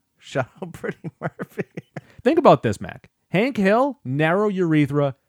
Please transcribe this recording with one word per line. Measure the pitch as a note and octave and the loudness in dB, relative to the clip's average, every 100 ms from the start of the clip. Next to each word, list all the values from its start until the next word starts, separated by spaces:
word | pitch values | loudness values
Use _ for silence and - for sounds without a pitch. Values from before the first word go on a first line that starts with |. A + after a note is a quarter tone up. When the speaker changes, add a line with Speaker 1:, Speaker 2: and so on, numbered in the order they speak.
| _ _ | _ _
Speaker 1:
Shout | - C3+ A#2+ - | -8 -6 -6 -10
out | F3 | -14
<laughs> | - | -10
Brittany | G#3+ - E3 - | -10 -10 -14 -10
Murphy. | D#3 - - - - - - - - - | -12 -10 -12 -10 -12 -14 -18 -18 -20 -4
Speaker 2:
Think | A#3+ E4 | 0 4
about | C4 D#3+ | 6 4
this, | A#2 G2+ | 2 -4
Mac. | G2 - - _ _ | -8 -16 -20 _ _
Hank | F3 B3+ A3 | 0 0 0
Hill, | F#3+ A3+ C#4 A#3+ | 2 2 0 -4
narrow | B2+ C#3 D#3 F#3 G#3+ | -6 0 0 2 0
urethra, | F#3 E3+ D#3 C#3 D3 C#3 - | 0 0 2 2 0 -2 -4